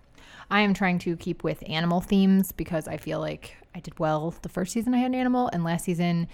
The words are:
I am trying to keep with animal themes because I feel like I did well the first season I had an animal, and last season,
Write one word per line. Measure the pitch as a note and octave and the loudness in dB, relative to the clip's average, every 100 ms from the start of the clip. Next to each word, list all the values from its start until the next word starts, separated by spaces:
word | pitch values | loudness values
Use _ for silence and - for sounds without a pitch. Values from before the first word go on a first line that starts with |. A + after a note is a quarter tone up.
| - - - - - | -20 -20 -20 -18 -2
I | G3+ | 2
am | G#3 | 4
trying | F#3+ F#3+ F3 | 4 2 0
to | F3+ E3+ | 0 -4
keep | - E3 | -4 -4
with | D#3+ D#3 - | -4 -4 -4
animal | D#3 E3+ F3 | -2 2 0
themes | - G3 F#3+ F#3+ F#3+ | 2 4 6 6 4
because | - D#3+ D#3+ D3+ | -2 -4 -4 -4
I | D#3 | -8
feel | - D#3 | -6 -6
like | D#3 D3+ - - - | -6 -8 -14 -20 -20
I | F3 | -16
did | D#3+ - | -14 -4
well | D#3 D#3 D#3+ - | 0 0 -2 -6
the | F3 | -8
first | - F#3 | -6 -4
season | A#3 A#3 | -2 0
I | B3 | 2
had | B3+ | 2
an | B3+ | 0
animal, | B3+ B3 B3 | 0 2 0
and | E3+ | 0
last | E3 E3+ - | 0 -2 -2
season, | E3+ F3 E3+ E3+ | 0 2 0 -2